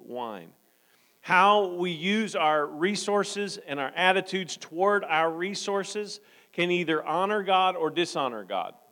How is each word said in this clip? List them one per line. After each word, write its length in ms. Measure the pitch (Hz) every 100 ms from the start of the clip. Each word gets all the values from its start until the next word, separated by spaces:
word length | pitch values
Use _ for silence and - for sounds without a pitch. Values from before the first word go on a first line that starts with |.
wine." 480 | - 123 117 101 85 _ _ _ _ _ _ _
How 460 | - 180 196 208 190
we 220 | 175 180
use 420 | 156 180 214 202
our 320 | - 156 151 147
resources 920 | 151 185 196 - 208 202 202 202 -
and 220 | 156 143
our 140 | 135
attitudes 640 | 165 185 190 185 190 175 -
toward 460 | - 160 196 202
our 260 | 180 156 165
resources 880 | 165 190 190 - 196 185 208 202 - _ _ _
can 180 | - 175
either 320 | 175 156 156
honor 400 | 156 165 196 214
God 340 | 190 190 185 180
or 120 | 156
dishonor 560 | 151 170 165 131 113
God. 300 | 92 95 - - _